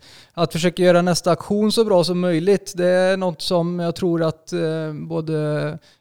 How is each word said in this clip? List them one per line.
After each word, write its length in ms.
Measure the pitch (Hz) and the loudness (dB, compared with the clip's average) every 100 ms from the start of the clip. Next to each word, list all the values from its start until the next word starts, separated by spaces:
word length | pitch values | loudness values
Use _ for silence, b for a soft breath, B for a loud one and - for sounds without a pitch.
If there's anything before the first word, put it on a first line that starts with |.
| B B B | B B B
att 200 | - 165 | -4 -4
försöka 300 | 165 175 180 | 0 -2 2
göra 180 | 180 175 | 4 4
nästa 300 | 180 165 180 | 4 0 0
aktion 400 | 165 - 208 214 | 0 0 0 2
så 140 | 208 214 | 2 2
bra 180 | 180 | 2
som 160 | 165 180 | 2 0
möjligt. 540 | 180 160 180 196 - 175 | 0 0 2 0 0 -2
Det 120 | 180 | 2
är 300 | 180 185 190 | 4 2 0
något 240 | 185 160 | -2 -4
som 380 | - 180 170 175 | -2 0 0 -2
jag 160 | 170 165 | -4 -2
tror 280 | 180 170 | -2 0
att, 300 | 160 - - | -2 -4 -8
eh, 400 | 175 160 160 156 | -4 -4 -4 -6
både 840 | 151 165 165 160 156 151 147 147 165 b b | -8 -6 -6 -4 -4 -2 -2 -4 -8 b b